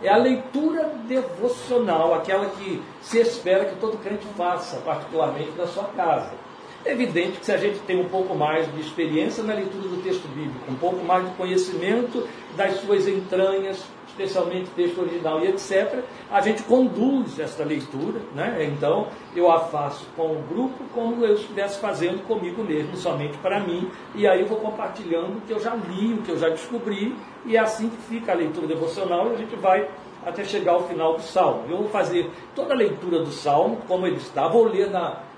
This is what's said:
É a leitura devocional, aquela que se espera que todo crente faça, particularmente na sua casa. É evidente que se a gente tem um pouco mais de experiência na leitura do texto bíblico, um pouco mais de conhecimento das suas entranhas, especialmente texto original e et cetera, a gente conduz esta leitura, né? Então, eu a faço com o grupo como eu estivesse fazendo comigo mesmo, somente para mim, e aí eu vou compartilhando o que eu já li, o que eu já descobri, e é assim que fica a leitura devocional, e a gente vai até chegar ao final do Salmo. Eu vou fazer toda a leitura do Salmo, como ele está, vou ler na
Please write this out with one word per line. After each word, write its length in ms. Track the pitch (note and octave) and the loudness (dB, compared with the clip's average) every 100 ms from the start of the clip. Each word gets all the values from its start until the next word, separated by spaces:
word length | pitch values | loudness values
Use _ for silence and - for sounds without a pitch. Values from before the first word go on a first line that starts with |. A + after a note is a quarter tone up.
É 60 | F#3+ | 6
a 80 | A3 | 6
leitura 760 | B3+ B3+ - C#4 D#4 D#4+ D4+ C4 A3+ | 6 2 0 0 0 2 -2 -4 -2
devocional, 1040 | B3+ - F3+ A#3+ B3 - B3 G#3+ D#3+ E3 | 0 0 -2 -2 -2 0 2 4 4 4
aquela 360 | D#3+ E3+ F#3+ G3+ | 4 2 0 0
que 320 | - G3 E3 - - | -4 -6 -6 -6 -16
se 180 | - A3+ | 0 4
espera 460 | A#3 A#3 C4+ G3 G3+ | 4 2 4 4 4
que 120 | F#3 | -2
todo 200 | A3 G#3+ | -4 -4
crente 280 | G3 G#3 G#3 - | -4 -6 -8 -2
faça, 400 | F3 F3 - - | 0 0 -4 -6
particularmente 720 | D#3 D#3 - D#3+ D3 C#3+ D3+ F3 | -4 -4 -2 0 2 0 -6 -4
na 100 | E3+ | -4
sua 180 | F#3+ G3 | -4 -6
casa. 460 | F#3+ E3+ C#3 - - - - - - - | -2 2 2 0 -12 -16 -18 -18 -8 -4
É 60 | |
evidente 480 | B3+ - D#3+ F#3 F3+ | 0 2 2 0 -2
que 60 | - | 0
se 60 | |
a 60 | F#3+ | 2
gente 220 | G#3 G3 | 2 -2
tem 200 | - F3+ | -2 0
um 80 | F3 | 0
pouco 280 | F#3+ F#3 D#3 | 0 0 0
mais 360 | D3+ D#3+ D#3 | 2 2 0
de 60 | D3 | -4
experiência 640 | D3 - D#3 D3+ A3+ A3+ | -8 -2 0 2 0 -2
na 100 | G#3+ | -2
leitura 340 | G#3 F#3+ - F#3+ | -2 -4 -6 -6
do 120 | F3 | -4
texto 260 | F#3 F3+ D3+ | -2 -4 -4
bíblico, 420 | C3+ D3 B2+ - | -8 -8 -8 -8
um 40 | C3 | -2
pouco 280 | E3+ F#3 | -2 -2
mais 240 | E3+ F#3 F#3 | 2 2 2
de 80 | - | -4
conhecimento 920 | F3+ F#3 F#3 E3 F#3 A#3 A#3+ B3 - - - D#3+ | 0 0 0 -2 0 2 0 -2 -6 -10 -12 -2
das 240 | G3 F#3+ | 0 0
suas 260 | G3 G3+ F#3+ | 2 2 4
entranhas, 800 | F#3+ F#3 F#3 F#3+ G3 G3 F#3+ - - - | 0 0 2 4 2 -2 -6 -10 -16 -18
especialmente 600 | - F#3+ F#3 F3 F#3 F#3 | -6 -2 0 0 -2 -4
texto 280 | - F3 F#3 | 0 0 2
original 400 | E3 E3+ D#3 D#3+ | -2 0 0 2
e 60 | F#3 | 2
et 120 | F#3+ | 0
cetera, 440 | - G3 A3 C4 - - - | 2 2 2 -2 -6 -12 0
a 120 | G3+ | 2
gente 220 | G3+ G#3+ | 2 0
conduz 760 | - B3+ B3+ F3+ B3+ C#4 A3+ - | 4 6 6 4 2 2 0 -4
esta 240 | D3 - | -6 -4
leitura, 560 | D3 D3 B2+ C3+ D#3+ A2+ - C3+ | -2 -2 -4 -6 -4 -4 -6 -4
né? 300 | F#3+ G3+ D3 | -4 0 -2
Então, 420 | C#3+ D3 F#3+ G#3 - - F3 | 0 2 2 0 -8 -8 4
eu 140 | F3 | 6
a 100 | E3 | 6
faço 460 | E3 D3+ C#3+ - - - | 4 -2 -4 -6 -12 -2
com 120 | D#3+ | -2
o 160 | D3+ C#3 | -2 -2
grupo 340 | F#3 C4+ - B3+ | -2 -2 -4 -8
como 300 | A#3 A#3 A#3 | -4 -2 2
eu 120 | A3+ G#3 | 4 4
estivesse 440 | - G3 G3+ - | 2 -4 -4 -2
fazendo 460 | G#3+ E3 F3 F#3+ - | -4 0 0 -2 -2
comigo 360 | G#3+ F3 A3+ | -2 -2 -4
mesmo, 340 | G3+ D3+ D3 - | -2 0 -2 -4
somente 400 | F3 D3 D3 - | -2 -2 -4 -2
para 240 | F#3+ G3+ | -2 0
mim, 280 | F#3 F3 G#3 - - | 0 -2 -4 -6 -12
e 140 | G#3 G3+ | 2 4
aí 140 | F3+ | 6
eu 60 | G#3 | 4
vou 100 | A3 | 0
compartilhando 800 | G#3+ - F3 - F3+ E3 F#3 A3 | -2 -4 -6 -6 -2 -2 -2 -6
o 40 | |
que 120 | G#3 | -4
eu 60 | G#3+ | -4
já 140 | G#3 A#3 | -2 -4
li, 380 | F3+ F#3 A3 A3 | -6 -2 0 0
o 60 | |
que 100 | - | -2
eu 60 | D#3 | 0
já 120 | E3 | 0
descobri, 680 | D#3+ - A#3+ G3 G3+ G#3+ C4 - - A#3+ | 0 -4 -6 -4 -2 -2 -4 -10 -14 2
e 100 | A3 | 4
é 40 | |
assim 300 | A3 - A3 | 4 0 -4
que 80 | - | -4
fica 360 | - A3+ A3+ | -8 -6 0
a 20 | F3 | 0
leitura 320 | D#3 D#3+ D#3 | 0 -2 -2
devocional, 640 | D#3+ D#3+ G3 F#3 F3 A3 | 0 -2 -2 0 2 2
e 40 | A3 | 0
a 20 | |
gente 180 | A3 A3 | -4 0
vai 320 | F#3+ F#3+ G#3 - - - - | 4 4 2 -6 -16 -10 -8
até 180 | G3+ | -6
chegar 300 | G3 G3+ F#3 | -4 0 4
ao 100 | F3 | 4
final 300 | E3+ E3 D#3+ | 2 0 2
do 80 | D#3+ | 2
Salmo. 420 | - F#3+ D#3+ A#2+ A#2 | 0 4 4 2 -2
Eu 80 | F3+ | -2
vou 120 | G#3+ | 0
fazer 400 | G#3 F3 F3 E3 - - | 0 2 0 -2 -6 -12
toda 200 | - C#4 | -6 -2
a 40 | C4 | 2
leitura 420 | G#3 C#3+ F3+ E3 | 2 2 0 0
do 120 | C#3 | 0
Salmo, 460 | - D3+ C#3+ G3+ A3 - | -4 2 4 4 0 -2
como 180 | F#3 F#3 | 0 0
ele 120 | D3 | -2
está, 320 | - C#3+ D#3+ | -4 0 4
vou 160 | A3+ A3 | 6 6
ler 240 | F#3 F#3+ | 4 2
na 300 | F#3 E3 - - | 0 -2 -6 -14